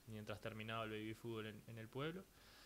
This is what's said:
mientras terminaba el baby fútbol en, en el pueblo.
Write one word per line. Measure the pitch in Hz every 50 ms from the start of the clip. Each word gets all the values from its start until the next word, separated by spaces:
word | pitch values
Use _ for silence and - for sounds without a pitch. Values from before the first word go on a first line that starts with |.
| -
mientras | 113 110 107 104 107 104 101
terminaba | - 113 107 107 107 110 113 113 110
el | 110
baby | 110 107 107 110 110
fútbol | - - 117 113 110 107
en, | 110 104 107 -
en | - 113 113
el | 110 110
pueblo. | - 131 143 160 175 190 - - - - - - - - -